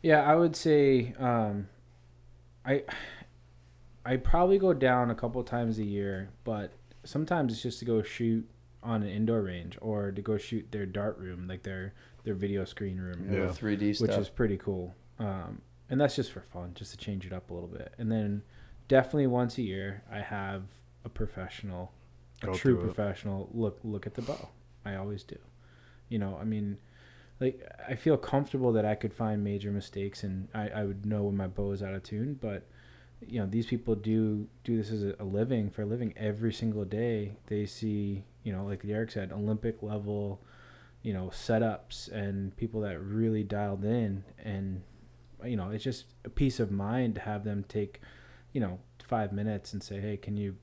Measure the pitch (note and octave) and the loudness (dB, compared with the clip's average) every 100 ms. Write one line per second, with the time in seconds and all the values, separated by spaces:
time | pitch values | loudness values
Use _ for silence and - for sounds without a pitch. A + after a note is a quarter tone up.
0 | E3 D3+ C#3+ D#3+ E3+ D#3 E3 D3+ C#3 C3 | 8 8 10 8 8 4 6 8 10 8
1 | B2 - B2+ A#2+ G#2+ G2+ G2 - - - | 4 0 2 4 4 0 -4 -12 -20 -20
2 | - - - - - - - C#3 - - | -20 -20 -20 -20 -20 -12 0 0 0 -10
3 | - - - - - - - - - - | -10 -14 -18 -20 -20 -20 -20 -20 -20 -12
4 | - B2+ - E3 F3+ G3 F#3+ D3 C3 B2 | 0 2 8 8 10 8 6 6 6 6
5 | A#2+ A#2 A#2+ B2 B2 A#2+ A#2 A2 G#2 G2+ | 4 2 -2 -2 -2 0 0 0 0 0
6 | G2 F#2+ G2 - - G#2+ G2+ - - - | -2 -2 -6 -10 -4 -4 -4 -10 -20 -20
7 | - D3+ D#3 F3 C3+ A2+ B2 - A#2+ A2+ | -6 -4 0 2 2 0 -4 -4 2 2
8 | G#2+ - A#2 A2+ A2+ - - - A#2+ A2+ | 2 0 2 2 -2 -14 -20 -14 -2 -2
9 | G2+ G2+ A2 A2+ G2 F2 E2+ - A2 G#2 | 0 0 2 2 0 -4 -8 -8 -4 -2
10 | G2+ G2 G2+ G#2 - A2+ - G#2 F#2+ G2 | -2 -4 0 -2 0 -6 -4 -6 -4 -2
11 | G#2 - F#2 F2+ F2+ F2+ - F#2+ F#2+ - | -2 -4 -8 -8 -8 -8 -8 -6 -8 -10
12 | - - - G2 G2+ G2 F2+ - G2+ F#2 | -20 -12 -6 -2 0 0 -2 -4 -6 -4
13 | F#2 F2 F#2 F#2+ F#2 F2+ A2 G2+ G#2 G#2 | -6 -6 -2 0 0 0 0 2 2 2
14 | A2 G2+ G2+ - A#2 G2 - F#2 F2+ F#2+ | 2 2 0 0 0 2 -2 -4 -6 -12
15 | - - G#2+ F#2+ E2+ - - - - C3 | -20 -6 -4 -4 -6 -12 -16 -20 -4 2
16 | C#3+ C#3+ B2 - - F2+ F2 F2 G2+ - | 2 2 -4 -6 -14 -10 -10 -10 -14 -10
17 | - G2 F#2 F#2 - F2 F2 - - - | -6 -6 -4 -10 -8 -10 -10 -10 -12 -4
18 | A2+ A2 G#2 G#2 - - - - - C3+ | 0 2 2 -2 -6 -18 -20 -20 6 6
19 | C3 D3+ C3+ B2 A#2+ A#2 A2 F#2+ G2 G2 | 6 4 4 4 2 0 -4 -4 -6 -8
20 | - G#2 G2+ G#2 G2 G2 G2 - - - | -10 -8 -6 -6 -6 -6 -8 -16 -20 -16
21 | A#2 - G#2+ - F#2 - G2+ F2+ F2+ - | -14 -4 -4 -4 -10 -10 -10 -8 -10 -14
22 | - - - - - F#2 C3+ B2 A2 F2+ | -20 -20 -20 -10 -4 2 4 4 2 0
23 | G2+ F#2+ G#2 G2 G2 A#2 A2 - A2+ G#2 | -2 -2 -4 -6 -6 -2 -2 -2 -6 -6
24 | G#2+ - A2+ C#3+ - - - - G3+ G3 | -6 -8 -6 -6 -8 -18 -20 -14 -8 -6
25 | G3 G3+ - - - - - - - - | -6 -8 -10 -18 -18 -20 -20 -20 -20 -20
26 | - A2+ G2 F2+ A2 G#2+ G#2 G2+ - - | -6 -2 -2 -4 -2 -2 -2 -6 -10 -20
27 | - - - - C3 - - - - B2+ | -20 -20 -20 -2 -2 -2 -14 -14 -8 0
28 | - C#3+ - C#3 C#3+ C3+ B2+ A2+ G#2+ G#2+ | 4 4 4 0 0 2 4 4 4 2
29 | A2 - A2 G#2+ G2+ G2+ G#2 G2+ - G2+ | -2 -2 0 0 0 -2 -2 -4 -4 -6
30 | G2 - G2+ F#2+ F#2+ A2 G#2+ G#2+ G2+ G2 | -6 -4 -6 -6 -6 -6 -4 -2 -4 -2
31 | G#2 G#2+ G2+ G2 F#2+ F#2+ G2+ G2 G2 F#2+ | -2 0 0 0 -2 -2 -2 -2 -4 -6
32 | - G#2 B2+ C#3 A2+ G2 - - - - | -6 -4 -4 -4 -4 -6 -10 -20 -20 -20
33 | - - - A#2 G2 A2 A2+ A#2+ A#2 G#2+ | -20 -20 -8 -4 0 0 0 -2 0 0
34 | G#2 A2 A2 G#2+ G#2+ - - A2+ G#2 A2 | 2 4 4 0 -4 -10 -2 -2 0 -2
35 | G2+ - G2+ G2 A#2 B2 G#2 - G#2 A#2 | -2 -4 -2 0 2 2 0 -2 -4 -2
36 | A#2 - G#2+ G#2 A2+ A2 A2+ G#2+ G2 G#2 | -4 -2 -4 0 -2 0 -2 -2 -2 -2
37 | A#2+ A2+ G2+ G#2 - G#2 G#2 - A2+ G#2 | 0 0 -4 -8 -4 -2 -2 -2 -2 0
38 | G2+ G2 G2 - A2+ F#2+ G2+ F#2+ G2+ G#2+ | -2 -4 -8 -10 -6 -4 -4 -6 -4 -2
39 | A2 - F#2+ G2+ G#2 G#2+ A#2 A2 G#2+ G#2+ | -2 -4 -6 -2 0 0 0 -4 -4 -4
40 | G2+ G#2 G2+ F#2+ - - - - - - | -2 -2 -2 -6 -12 -20 -20 -20 -20 -10
41 | A2+ F#2+ F#2 - - A2+ A2+ G2+ - - | -4 -4 -4 -8 2 4 4 0 -8 -12
42 | - G#2+ G2+ G2 G2 - A#2 A2 G#2 E2+ | -10 -6 -4 -4 -4 -4 -4 -2 -4 -4
43 | G2 G#2 A2+ A2 G2+ G2+ G#2 G2 G2+ A#2+ | -4 0 2 2 0 -2 -2 0 0 2
44 | A2 G2 G2 - - G2 G2 F#2 - - | 2 -2 -6 -12 -6 -4 -4 -6 -10 -20
45 | - - - - B2 B2 F3+ G3+ - A#2 | -20 -20 -20 -12 -4 -2 -2 -4 -4 -6
46 | - - - - C#3 - G#2+ G2 G2+ B2 | -10 -16 -8 2 2 2 0 0 0 0
47 | B2 G2+ G#2+ G#2+ G#2 G2+ G2 G#2+ G2+ - | 0 0 -4 -4 -2 -4 -2 -4 -4 -6
48 | - - - - - C#3 G#2 F#2 - - | -20 -20 -20 -20 -8 -2 -2 -4 -12 -20
49 | - A#2+ G#2 G2 G#2 G#2+ - G2+ - G2 | -2 0 0 0 -2 -2 -6 -10 -8 -6
50 | G#2 G2+ - G#2 G2+ F#2+ | -4 -6 -4 -2 -2 -6